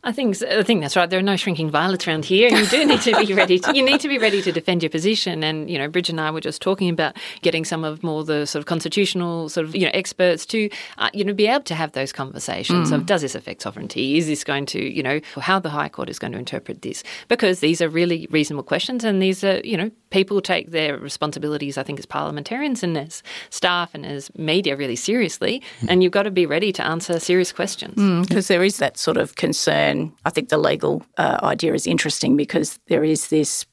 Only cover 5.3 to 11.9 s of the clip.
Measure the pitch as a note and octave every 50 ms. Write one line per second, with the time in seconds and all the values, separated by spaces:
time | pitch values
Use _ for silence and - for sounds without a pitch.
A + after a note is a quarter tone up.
5.3 | E3+ D#3 D#3 D#3 D#3 D#3 D3+ - F3 C#3+ C#3 D3 D#3+ F3+ F3 - E3+ D#3+ D#3 D#3
6.3 | D#3 D#3+ D3+ C#3+ D3+ - - F#3 G3 F#3+ G3 F3 E3+ D#3+ D#3+ D3+ - - - -
7.3 | - - - E3+ D#3+ D#3+ D#3+ D#3 F3 D#3+ D#3+ D#3 D3+ D#3 D#3+ E3+ D#3 D#3 D#3 D#3+
8.3 | D#3 D3 D3 C#3+ - D#3 D3 - F3 E3 - E3 - G3+ G3+ F#3 - F#3 F3 F3
9.3 | E3+ E3+ E3 D3+ - F3 D#3+ D#3 D#3+ G3 F#3 D#3 - G3 F3+ - - - F#3 F3+
10.3 | E3+ D#3 - - - A3+ G#3+ G#3 - - - - - - - G3 - G#3 G3+ G3
11.3 | G#3 G3 G#3 G#3+ B3 C#4+ C#4 - F3 D#3 E3 D3+